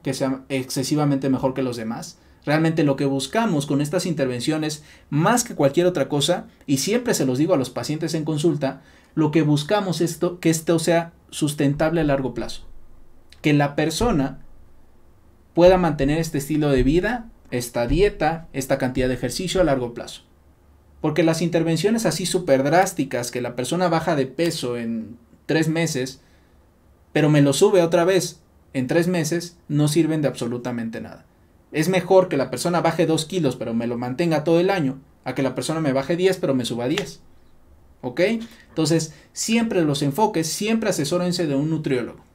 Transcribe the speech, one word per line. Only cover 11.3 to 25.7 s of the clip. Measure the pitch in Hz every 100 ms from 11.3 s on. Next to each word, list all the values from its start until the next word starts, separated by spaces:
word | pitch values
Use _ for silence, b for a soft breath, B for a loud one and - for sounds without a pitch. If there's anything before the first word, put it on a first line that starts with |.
| - 151 147 143 147 160 165
a |
largo | 151 139 127
plazo. | 117 104 - - - - - - - - -
Que | 156
la | 147 143
persona | 147 156 160 240 170 131 - - - - - - - - - - - _
pueda | - 175 185
mantener | 170 143 139 156
este | 160 139
estilo | 139 151 151
de | 131
vida, | 127 170 208 240 - - -
esta | 123 - 120 120
dieta, | 151 202 202 156 165 -
esta | 139 131 135
cantidad | 127 131 127
de |
ejercicio | 123 - - 180 185
a |
largo | 160 135 120
plazo. | 120 - - _ _ _ _ _ _ _ -
Porque | 156 151
las | 165 160
intervenciones | 170 165 160 160 202 226 185
así | -
súper | 180 180 175 131
drásticas, | 143 170 185 - 131 120 120
que | 123
la | 117 120
persona | 123 175 175
baja | 165 170 151
de |
peso | 131 - 170 160 123 120
en | 117 113 104 - _ _
tres | - 156
meses, | 156